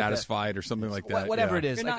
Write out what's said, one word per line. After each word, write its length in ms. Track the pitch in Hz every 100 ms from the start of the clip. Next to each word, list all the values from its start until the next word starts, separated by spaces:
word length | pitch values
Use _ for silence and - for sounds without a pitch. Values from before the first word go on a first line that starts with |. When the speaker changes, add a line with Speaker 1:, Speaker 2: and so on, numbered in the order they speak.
Speaker 1:
like 80 | 104
that. 60 | 101
Speaker 2:
satisfied 400 | - 104 107 98
or 40 |
something 280 | - 110 110
like 200 | 101 -
Speaker 1:
Wha-, 100 | 98
Speaker 2:
that? 60 | 202
Speaker 1:
whatever 260 | 226 202
Speaker 2:
Yeah. 40 | 180
Speaker 1:
it 60 |
is. 120 | 143 127
Speaker 3:
You're 80 |
Speaker 1:
Like, 100 | 240